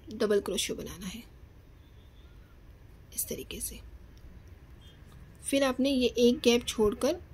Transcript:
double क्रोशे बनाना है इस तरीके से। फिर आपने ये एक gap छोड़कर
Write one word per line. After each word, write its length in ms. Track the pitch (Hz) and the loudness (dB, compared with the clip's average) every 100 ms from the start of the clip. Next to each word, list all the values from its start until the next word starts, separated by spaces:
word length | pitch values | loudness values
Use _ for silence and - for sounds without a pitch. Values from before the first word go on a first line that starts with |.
| - | -10
double 280 | 214 214 208 | -2 2 2
क्रोशे 340 | 202 190 - | 0 -4 -4
बनाना 320 | - 170 165 185 | -6 -10 -10 -12
है 160 | 226 - - - - - - - - - - - - - - - - - - - | -12 -16 -20 -20 -20 -20 -20 -20 -20 -20 -20 -20 -20 -20 -20 -20 -20 -20 -20 -12
इस 120 | - - | -8 -8
तरीके 320 | - - - | -8 -10 -10
से। 200 | - 226 - - - - - - - - - - - - - - - - | -10 -12 -18 -20 -20 -20 -20 -20 -20 -20 -20 -20 -20 -20 -20 -20 -20 -16
फिर 220 | - 277 | 0 2
आपने 260 | 269 254 269 | 2 2 2
ये 160 | 262 240 233 | 4 2 6
एक 200 | 240 247 | 6 6
gap 240 | 240 240 | 4 4
छोड़कर 560 | - - 208 226 262 359 - | 2 2 2 2 0 -2 -6